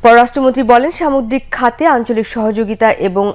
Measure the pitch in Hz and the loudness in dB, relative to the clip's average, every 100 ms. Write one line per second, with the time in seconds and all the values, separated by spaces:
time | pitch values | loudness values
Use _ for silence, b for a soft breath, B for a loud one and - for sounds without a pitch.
0 | 233 233 247 277 262 254 240 240 285 339 | 6 4 4 2 0 0 2 2 2 -4
1 | 311 269 226 262 - - 240 233 320 254 | -2 -2 -2 -6 -6 -2 -2 0 0 0
2 | 233 220 214 233 220 214 214 214 226 - | -2 -4 -4 -4 -4 -4 -6 -2 -2 0
3 | 196 185 202 | -2 -2 -4